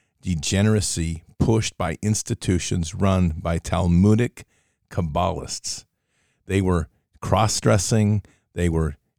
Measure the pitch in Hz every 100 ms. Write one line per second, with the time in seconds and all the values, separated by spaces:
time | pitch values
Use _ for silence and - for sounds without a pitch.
0 | _ _ 95 85 67 95 107 107 - -
1 | 82 80 - - - 113 117 - 87 82
2 | 104 107 - 113 - 90 - 98 82 95
3 | 98 95 90 80 85 85 - 87 87 87
4 | 101 110 123 - - _ _ _ _ -
5 | 85 73 90 85 - - - - - _
6 | _ _ _ _ - 95 92 87 76 _
7 | _ _ - 107 107 - 120 110 - 113
8 | 104 104 - _ _ - 87 80 80 71
9 | _